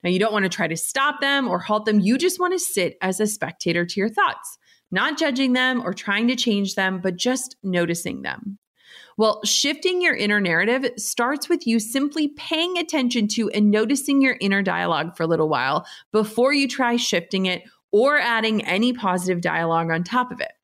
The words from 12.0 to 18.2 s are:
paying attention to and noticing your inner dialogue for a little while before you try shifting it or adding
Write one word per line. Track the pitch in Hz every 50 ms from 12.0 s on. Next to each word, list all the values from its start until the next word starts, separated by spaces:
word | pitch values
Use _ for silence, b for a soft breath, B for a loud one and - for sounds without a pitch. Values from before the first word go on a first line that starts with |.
| 277 294 285 320 302 294
paying | 294 - - - 330 311 330 359 370
attention | 349 349 339 - 302 247 247 247 240 208 208
to | - - 220 196
and | - 208 208 208
noticing | 202 214 220 220 285 269 - - 277 277
your | 269 269 - -
inner | - 202 196 202 196
dialogue | 185 170 170 180 175 165 147 160 170 170
for | - 165
a |
little | 165 165 165 160 156
while | 151 127 123 131 147 156 B B B B B B
before | - 214 214 214 - 226 247 269 294
you | 285 277
try | 254 - - 262 240 240
shifting | 240 240 - - 180 175 - - 190 190
it | 185 180 180 b b b b b _
or | - 208 240 277 294
adding | 294